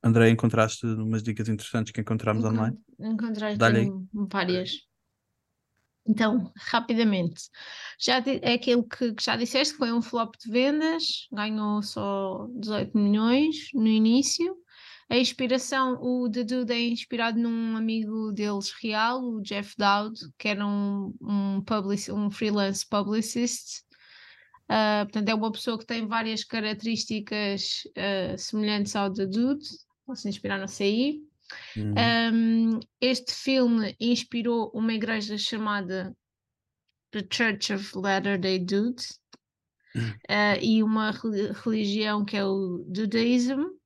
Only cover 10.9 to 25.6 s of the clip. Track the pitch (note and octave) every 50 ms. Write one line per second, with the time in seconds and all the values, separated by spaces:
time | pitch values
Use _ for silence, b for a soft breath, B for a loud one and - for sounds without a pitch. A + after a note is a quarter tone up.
10.9 | E4 E4 D#4+ - - - - - B3+ G#3 G#3 G#3+ G#3+ G#3+ G#3+ G#3 G#3 G#3 G#3 G#3
11.9 | - A3 G#3 G3+ G3 G3 G3 F#3+ F#3+ F#3 G#3 A#3 B3 B3 G#3 G#3+ G#3+ G#3 G3+ G#3
12.9 | - A3 G#3 G3+ G#3 G#3+ A3 A#3 B3 C4+ D4+ D#4+ D4+ D4+ - - - C4+ A3 A3
13.9 | A3 A3 A3 A3 A#3 C4 C#4+ - - - E4+ F4+ F#4+ F4+ _ B B B B B
14.9 | B B B B - B3 C4 B3 - - C4 B3 B3+ C4 B3 - D4 C4 C4 B3+
15.9 | B3 - - B3 B3+ B3+ B3 B3 G#3+ B3 B3 G#3+ B3+ B3+ B3 G#3+ A#3+ A#3 A#3 A#3+
16.9 | A#3 A#3 - _ - A#3+ A#3 A#3 A3+ A#3 A#3 A#3 A3+ A3+ A3+ A3+ A3 A3 A3 A3
17.9 | A3 A3+ A3 G#3 A3 A3 A3 A3 G3+ F#3+ G#3 G#3 G#3 G3+ G3 - - - - A3+
18.9 | G#3+ G#3+ A3 A#3 B3 C4 B3+ B3 A3+ G#3+ G3 - G#3 G3+ G#3 G3+ - - G#3 G3+
19.9 | G3+ G#3 G#3 A3 A3 - - D3 - _ - G#3+ G#3 G2+ G#3 G3+ G3+ G3+ G2+ G3+
20.9 | - - G3 F#3+ - - - - G#3 G3+ G3 G3 G3 - G3 - A3 G#3+ F#3+ G3
21.9 | G3+ G3+ G3+ - G#3 G3+ G#3 G#3 G3+ - A#3 G#3+ G#3 G#3 G3 G3 G3 G3 - _
22.9 | - G3+ G3 G3+ G#3+ A3 G#3+ A3 - A#3+ A#3+ A#3+ - - - - - - _ _
23.9 | b b b b b b b b b b b b b b _ _ - A3 G#3+ G#3+
24.9 | G#3+ G#3 G#3 G#3 - A3 G#3 G3+ A3+ A3 G#3+ A3 G#3+ -